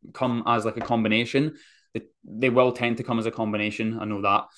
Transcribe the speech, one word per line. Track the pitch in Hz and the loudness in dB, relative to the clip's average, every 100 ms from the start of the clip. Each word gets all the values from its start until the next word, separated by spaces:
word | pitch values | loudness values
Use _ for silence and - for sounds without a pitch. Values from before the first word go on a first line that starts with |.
| - | -20
come | - 123 120 113 | -4 -2 -2 0
as, | 117 | 0
like, | 110 113 | 0 -4
a | |
combination. | 117 117 110 110 117 135 151 - - _ _ | -2 0 2 2 2 0 0 -4 -20 _ _
They, | - - _ - | -12 -12 _ -16
they | 107 131 | 0 2
will | 120 127 | 6 4
tend | 120 120 117 | 4 -2 -2
to | |
come | 123 117 | -2 -2
as | 113 | -2
a | |
combination. | 113 110 104 104 104 113 113 | -2 -4 -2 -4 -2 -4 -4
I | 104 | -6
know | 104 | -2
that. | 101 101 - | 2 2 0